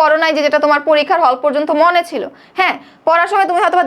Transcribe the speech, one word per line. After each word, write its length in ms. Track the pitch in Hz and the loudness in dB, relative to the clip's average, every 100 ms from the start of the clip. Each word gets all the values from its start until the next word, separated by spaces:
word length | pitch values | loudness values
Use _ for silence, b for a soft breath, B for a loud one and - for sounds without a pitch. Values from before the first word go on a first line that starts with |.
পড়ো 160 | 311 311 | 2 2
নাই 100 | 330 302 | 0 0
যে 40 | 294 | 0
যেটা 120 | 294 | 0
তোমার 160 | 294 285 294 | 0 0 2
পরীক্ষার 340 | 302 294 349 | 0 0 0
হল 100 | 294 254 | 0 0
পর্যন্ত 240 | 294 285 302 302 | -2 -2 -2 2
মনে 200 | 330 349 339 | 2 2 -4
ছিল। 120 | 285 - B B - | -8 -10 B B -4
হ্যাঁ, 160 | 370 226 B B - | -4 -4 B B 0
পড়ার 200 | 330 349 | 0 0
সময় 140 | 403 381 | 0 0
তুমি 100 | 349 | 0
হয়তো 140 | 370 | 0
বা 60 | 349 | 0